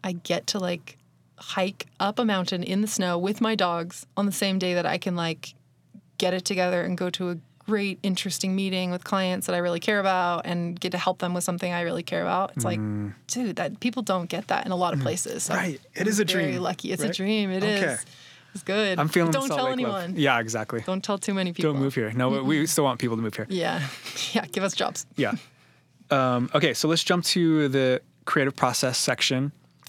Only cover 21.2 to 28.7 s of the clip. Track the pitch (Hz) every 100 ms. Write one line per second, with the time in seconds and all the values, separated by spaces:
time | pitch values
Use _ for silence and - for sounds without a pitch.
21.2 | - 196 185 165 160 139 139 135 110 113
22.2 | 127 139 135 156 156 - 139 120 123 113
23.2 | 113 - 104 185 165 170 135 - - -
24.2 | - - 165 - 190 - 160 - - -
25.2 | 120 - - _ _ _ _ _ - 139
26.2 | 131 123 127 147 147 120 156 165 - 180
27.2 | - 185 165 156 143 135 131 127 - _
28.2 | - 156 139 - 127